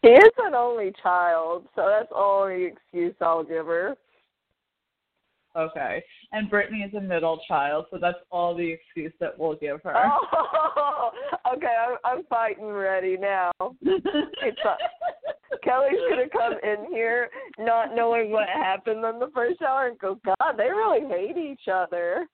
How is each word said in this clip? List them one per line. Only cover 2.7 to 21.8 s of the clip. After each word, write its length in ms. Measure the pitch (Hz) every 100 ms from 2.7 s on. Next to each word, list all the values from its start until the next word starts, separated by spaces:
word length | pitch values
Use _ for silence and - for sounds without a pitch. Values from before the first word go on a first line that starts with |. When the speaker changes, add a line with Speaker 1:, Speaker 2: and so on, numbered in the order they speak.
| - _ 175 170 180
Speaker 1:
I'll 220 | 170 165
give 240 | 156 165 160
her. 280 | 170 190 277 _ _ _ _ _ _ _ _ _ _ _ _ _ _ _ 165
Speaker 2:
Okay. 480 | 160 156 127 110 - - -
And 180 | 214 208
Brittany 300 | 208 - 220
is 140 | 196
a 80 | 208
middle 380 | 196 170 160 160 -
child, 380 | 160 143 151 156
so 60 | 180
that's 160 | 175 175 _
all 240 | 175 175 170
the 160 | 170
excuse 420 | 165 _ - 156 _
that 180 | 170 -
we'll 180 | 156 151
give 260 | 147 147
her. 100 | 185 214
Speaker 1:
Oh, 1160 | 269 294 - 330 330 - 311 - 285 - 240 453 571
<laughs> 260 | 349 247 254
okay, 120 | 302
I'm, 300 | 233 233 247 240
I'm 180 | 254 349
fighting 420 | 233 226 202 214
ready 500 | 202 196 190 185 185
now. 340 | 196 196 175 - 220 254
It's 760 | 311 381 381 392 - 494 539 - 640
a, 120 | - 698 - 698 - 605 - _ 539
Speaker 2:
<laughs> 60 |
Speaker 1:
Kelly's 360 | - 254 269 381 508
gonna 200 | 311 247
come 240 | - 233 226
in 260 | 214 208 226
here 400 | 233 226 240 240 523 494 -
not 340 | 226 226 214
knowing 380 | 226 233 233 220
what 160 | 214 202
happened 560 | 202 190 196 233 220
in 160 | 226 233
the 100 | 262 254
first 260 | 240 349
hour 260 | 302 269 254
and 120 | 233
go, 180 | 190 196 196
"God, 280 | 190 359 -
they 120 | 233
really 380 | 403 440 285 285
hate 300 | 180 208 349
each 300 | 302 269 -
other." 540 | 185